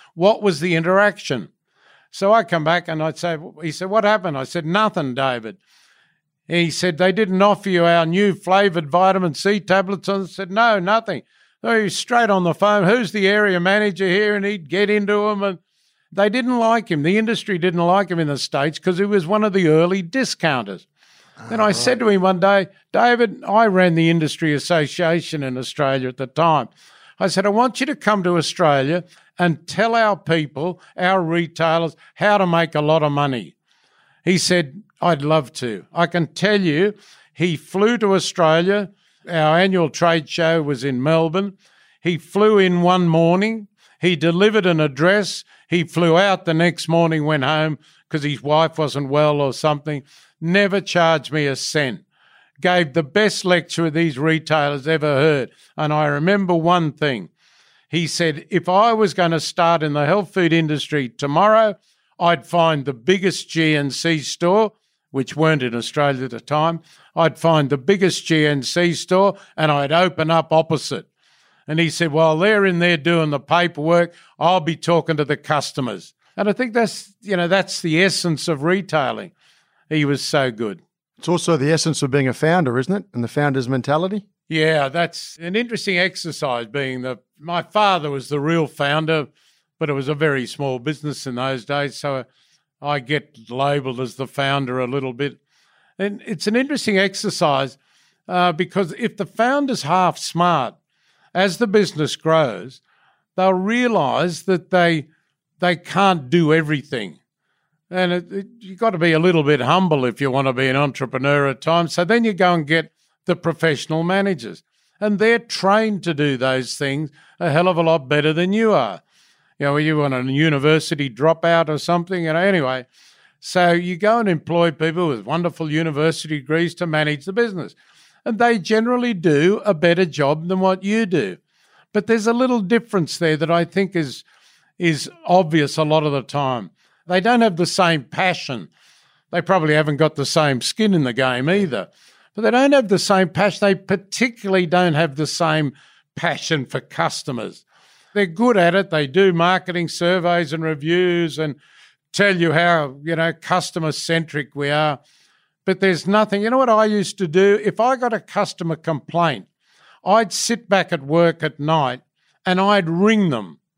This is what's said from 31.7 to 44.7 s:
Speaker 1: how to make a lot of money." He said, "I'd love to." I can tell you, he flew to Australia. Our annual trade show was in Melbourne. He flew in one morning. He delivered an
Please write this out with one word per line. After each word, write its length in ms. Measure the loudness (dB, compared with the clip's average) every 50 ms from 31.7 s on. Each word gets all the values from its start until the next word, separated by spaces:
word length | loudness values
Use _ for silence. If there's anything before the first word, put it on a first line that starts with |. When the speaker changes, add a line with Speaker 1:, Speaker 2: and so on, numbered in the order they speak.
| 2 0 0 -2 -6 _ _ -20 _
Speaker 1:
how 220 | -2 2 2 2 4
to 80 | 2 2
make 280 | 2 2 0 0 -2
a 60 | -2
lot 220 | 0 2 2 2 2
of 80 | 0
money." 440 | 0 0 -2 -2 -2 -4 -6 -10 -16 _ _ _ _ _ _ _ _ _ _ _ _ _ _
He 140 | 0 0 0
said, 460 | 2 0 0 0 0 -2 -8 -18 -20 _ _ _
"I'd 220 | 0 0 0 0 0
love 280 | 0 0 0 0 -2 -10
to." 320 | -8 -8 -6 -8 -8 -12 _ -2
I 120 | -2 -2
can 220 | 0 0 -2 -2 -2
tell 340 | -4 -2 0 2 2 2
you, 320 | 2 2 2 2 0 0 -2 -6 _ _ -20 _ _ _ _
he 220 | -4 -2 -2 -2
flew 420 | -4 -8 -8 -2 0 2 2 2 2
to 140 | 2 2 2
Australia. 800 | 0 0 -4 -2 2 2 4 4 4 2 2 0 0 -2 -6 -10 _ _ _ _ _ _ -4
Our 320 | -2 0 2 2 4 4
annual 300 | 2 2 2 2 0 0
trade 400 | 0 0 2 2 2 2 -2 -4
show 320 | -4 -2 0 2 2 0
was 220 | 0 -2 -4 -4 -4
in 200 | -4 -4 -2 0
Melbourne. 540 | 0 2 2 0 0 -2 -2 -4 -4 -8 _ _ _ _ _ _ _ _ _
He 160 | _ -4 -4 -4
flew 400 | -6 -4 0 2 4 4 6 6
in 240 | 4 4 4 2
one 260 | 4 4 4 4 4 2
morning. 600 | 4 4 4 4 4 2 0 -2 -4 -6 -10 -16 _ _ _ _ _ _
He 160 | 0 0 0
delivered 500 | 2 0 0 2 4 2 4 2 2 2
an 140 | 2